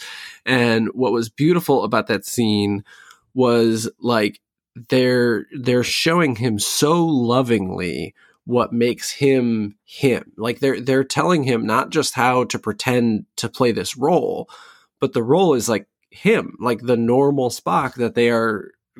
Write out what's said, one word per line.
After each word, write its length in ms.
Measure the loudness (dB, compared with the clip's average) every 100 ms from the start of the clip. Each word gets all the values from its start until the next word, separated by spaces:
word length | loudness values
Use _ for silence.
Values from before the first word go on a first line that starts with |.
| -14 -16 -18 -10
and 440 | -2 2 2 2 0
what 180 | -2 0
was 180 | 0 -2
beautiful 540 | 0 2 2 2 0
about 240 | 2 -2 0
that 180 | -4 -4
scene 580 | -2 0 2 0 -4 -8 -20 -20 _ _ 0
was, 540 | 2 4 2 0 -4 -6
like, 420 | -2 0 0 -4 _ _ _ -14 -2
they're, 560 | 2 2 2 2 0 -4 -6
they're 260 | 0 0 0
showing 500 | 0 0 2 2 0
him 240 | -2 -2
so 460 | -2 0 2 2 2
lovingly 1080 | 0 2 2 2 0 0 -4 -6 -6 -8 -12 _ _
what 300 | -2 -2 0
makes 360 | 0 0 -2 -6
him 640 | 0 2 2 2 0 -4 -8 _
him. 480 | -2 0 0 -4 -8
Like, 220 | -6 -2
they're, 220 | -2 -2
they're 220 | 0 0 0
telling 380 | 0 2 2
him 220 | 2 0 0
not 240 | 0 0
just 220 | -2 -2
how 300 | 0 2 2 0
to 140 | -4
pretend 640 | -6 -6 -2 0 2 0 -4 -8
to 100 | -8
play 220 | -2 0
this 240 | 0 -6 -4
role, 520 | 0 0 0 -6 -10 -16 -20 -20 _ -6
but 140 | -4
the 100 | -2
role 300 | 2 2 4
is, 160 | 2 0
like, 180 | -2 -4 _ _
him, 440 | -4 0 0 0 -6
like, 220 | -4 -2
the 160 | 0 2
normal 520 | 2 2 2 2 -2
Spock 460 | -4 -2 -2 -2 -4
that 200 | -4 0
they 140 | 2
are 420 | 2 0 -4 -8 _ _